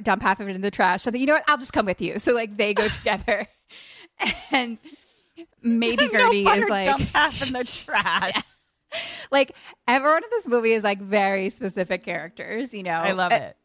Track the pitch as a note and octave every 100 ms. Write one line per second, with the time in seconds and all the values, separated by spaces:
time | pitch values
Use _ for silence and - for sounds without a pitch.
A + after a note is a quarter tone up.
0 | - F#3+ G3 G3 G3+ F#3+ G3+ - F#3 F#3
1 | A#3+ B3 C4+ D#4 - D4 C4 - G#3 F3+
2 | E3+ G#3 A#3+ A#3+ A3+ G#3 G#3 G#3 G#3+ -
3 | - G3 - G#3 A3 _ _ - - -
4 | - - - - - C#4+ A#3+ A3 D#4 -
5 | _ _ _ - E4 _ A#3 A#3 A#3 A#3
6 | C#5 A3+ A#4 G#3 G3 - - G3+ F#3+ C#4
7 | - C#4+ D4+ - C4+ B3+ A#3+ - - G#3
8 | F#3+ F3 F#3+ G3+ - _ _ _ _ -
9 | - - - C#4 C4+ - - - - B3+
10 | C#4+ D#4+ A4+ A#4 - A#3+ A3+ A3+ G#3 G3+
11 | G3 G#3 G3 G3 F#3+ - G3+ F#3 F3 F#3
12 | - E3+ D#3+ - - A3 B3+ G#3 F#3 E3
13 | F3 F#3 F3+ A3+ G2+ -